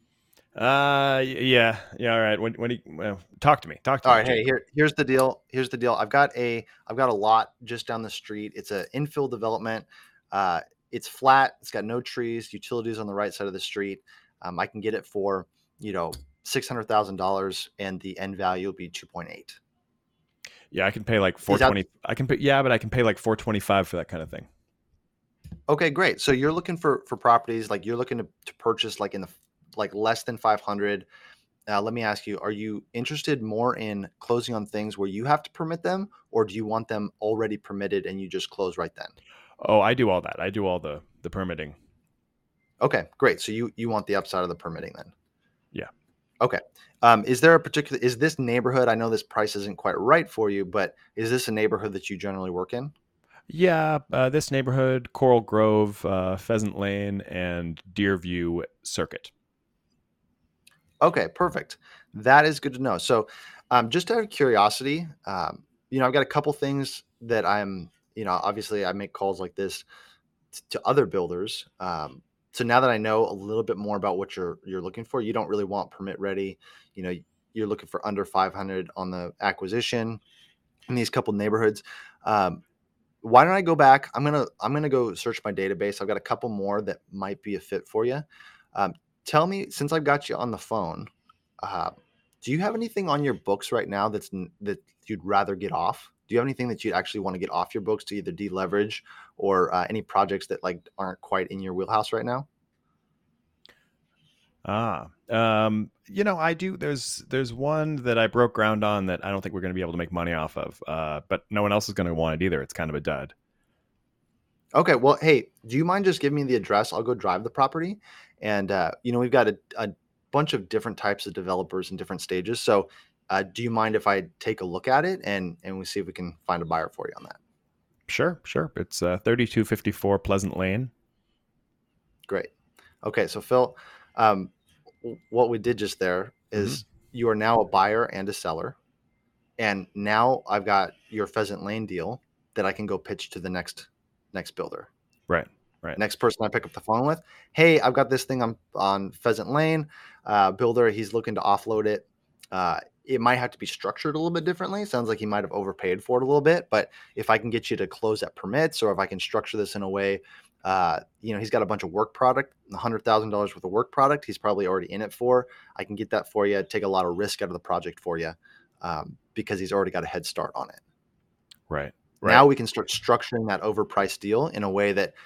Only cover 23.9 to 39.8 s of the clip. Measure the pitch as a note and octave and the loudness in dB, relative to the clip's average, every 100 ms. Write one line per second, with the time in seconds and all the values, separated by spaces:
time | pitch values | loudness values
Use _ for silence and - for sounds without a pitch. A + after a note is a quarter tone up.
23.9 | F2 D#2+ E2 D2+ - - _ _ _ _ | -4 -6 -8 -10 -12 -16 _ _ _ _
24.9 | _ _ _ _ _ - - - D3 E3 | _ _ _ _ _ -20 -8 -2 2 2
25.9 | C#3+ F#3 - - B2+ C#3+ E3 F3 E3+ D#3 | 2 0 2 2 2 2 0 -4 -2 0
26.9 | B2+ - A#2 A#2+ A#2 A#2+ A2+ G#2 G#2 G2 | 0 -4 0 6 6 4 -4 -4 -4 -2
27.9 | A#2 B2 A#2+ F#2 _ - - A#2 A2+ A2+ | -4 -4 -6 -6 _ -20 -2 -2 0 -2
28.9 | - G2+ G2 F#2 - _ _ _ G#2 G#2 | -2 -4 -4 -10 -16 _ _ _ -6 -4
29.9 | G2+ A2 A#2 - A#2 A2+ G#2 - G2+ G2+ | 0 0 0 -4 -2 0 0 -2 -2 -2
30.9 | G2+ - - - _ _ _ - G#2 G#2+ | -2 -6 -20 -20 _ _ _ -4 -2 -2
31.9 | A#2 A2 G2+ - G2+ G#2 G#2 G#2+ G#2 - | -2 -2 -4 -6 -6 -4 -6 -6 -8 -8
32.9 | A#2 B2+ D3+ D#3 C#3 A2 G#2+ B2 - A2 | -8 -6 -4 -2 -2 -2 0 0 -2 -6
33.9 | G#2 G2 _ - A#2+ A#2 A#2 G#2 G#2 G#2+ | -6 -8 _ -2 -2 0 -6 -6 -6 -6
34.9 | G2 G2 G2 C3 D3 - - D#3+ E3+ F3 | -4 -6 -4 0 0 -2 -8 -6 -4 -2
35.9 | F#3 G3+ - _ - G2+ G#2 G#2+ A2 A2+ | -2 -6 -14 _ 0 0 -2 -4 -4 -4
36.9 | G#2+ G#2 - G#2+ A2 A2 G#2 - G2+ G2 | -6 -6 -4 -2 -2 -2 -4 -8 -8 -4
37.9 | G2 F#2 F#2+ F#2+ F#2 - - F#2 F2 E2+ | -4 -4 -8 -8 -8 -8 -4 -4 -4 -8
38.9 | - - _ - - - - - F#2+ | -8 -18 _ -20 -20 -20 -6 2 4